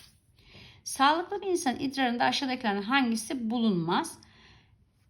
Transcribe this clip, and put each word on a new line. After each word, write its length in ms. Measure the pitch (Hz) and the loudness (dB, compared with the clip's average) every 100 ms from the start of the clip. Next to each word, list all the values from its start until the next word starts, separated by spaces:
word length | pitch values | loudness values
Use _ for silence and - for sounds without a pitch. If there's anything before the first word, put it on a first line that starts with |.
| - _ _ _ - - - - | -20 _ _ _ -20 -20 -20 -18
Sağlıklı 580 | - - 277 330 359 403 | -10 2 4 4 -2 -6
bir 60 | 392 | -2
insanın 320 | 349 254 233 | 0 0 -2
idrarında 460 | 269 269 247 240 262 | -2 0 0 2 0
aşağıdakilerden 560 | 247 269 247 214 202 | 0 -2 -2 -2 -2
hangisi 680 | 202 277 240 226 - 269 220 | 0 2 2 0 -4 -6 -4
bulunmaz? 680 | 240 226 175 160 220 330 - - - - - _ _ _ _ | 0 2 2 2 0 -2 -10 -20 -20 -20 -20 _ _ _ _